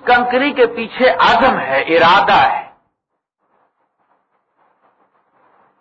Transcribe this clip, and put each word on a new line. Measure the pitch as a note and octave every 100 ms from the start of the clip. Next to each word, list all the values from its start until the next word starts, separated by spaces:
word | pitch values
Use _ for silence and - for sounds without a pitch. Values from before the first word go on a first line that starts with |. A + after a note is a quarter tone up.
کنکری | - B3 B3 B3 C#4+
کے | - A#3
پیچھے | - A3+ - B3+
عزم | - - A#3 B3+ -
ہے، | C3 C3+
ارادہ | D#3+ E3 - G3 -
ہے | F3+ C3+ - - _ _ _ _ _ _ _ _ _ _ _ _ _ _ _ _ _ _ _ _ _ _ _ _ _ _ _ _ _ _ _